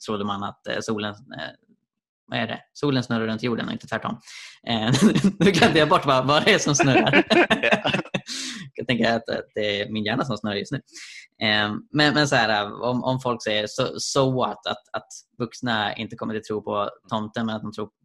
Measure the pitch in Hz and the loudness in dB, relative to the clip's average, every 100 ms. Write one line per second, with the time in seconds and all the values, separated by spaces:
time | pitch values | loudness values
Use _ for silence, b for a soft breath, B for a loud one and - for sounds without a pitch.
0 | - 107 101 98 101 - - 113 113 107 | -6 -4 -4 -4 -6 -10 -8 -6 -4 -4
1 | 104 101 - - 76 - _ _ _ _ | -4 -8 -14 -14 -14 -14 _ _ _ _
2 | _ _ _ 127 113 123 - - 147 131 | _ _ _ -6 -6 -8 -12 -4 0 0
3 | 120 117 113 110 120 113 - 113 - 113 | 0 -2 -2 -2 -2 -2 -4 -6 -6 -6
4 | - 226 B B B B - 113 110 131 | -6 -8 B B B B -4 0 2 4
5 | 214 170 190 - 196 175 - 156 151 175 | 6 6 2 4 4 6 6 6 6 4
6 | 139 131 131 151 202 185 - 147 139 127 | 4 2 4 4 4 4 2 2 4 4
7 | - 294 - 339 311 - 233 202 143 - | 6 4 4 4 4 2 2 0 0 -2
8 | - - - 262 262 233 151 - - 120 | -4 -8 -8 -10 -10 -12 -12 -8 -2 2
9 | 117 117 - 98 - - 104 101 104 110 | 2 2 -2 -6 -6 -4 -2 -2 -4 -4
10 | 104 120 151 104 107 104 - - - B | -2 -2 -2 -4 -4 -4 -4 -8 -10 B
11 | B B B _ 113 107 107 107 - 147 | B B B _ 0 0 0 -4 -4 2
12 | 151 143 143 135 110 104 101 101 113 127 | 2 2 2 2 2 0 -2 -4 -4 -2
13 | 127 127 127 117 - 107 107 - 127 - | -2 -2 -2 -4 -2 -2 -2 -2 -4 -4
14 | - 143 135 127 123 104 - - _ 110 | -2 2 2 2 -2 -4 -6 -8 _ -10
15 | - - - - 117 - 123 110 104 107 | -10 -16 -20 -8 -8 -6 -2 0 0 -4
16 | 110 - 113 107 - 107 104 104 101 - | -8 -8 -6 -6 -6 -6 -4 -2 -4 -6
17 | - 113 107 120 113 110 107 104 101 _ | -6 -4 -4 -4 -4 -4 -8 -10 -10 _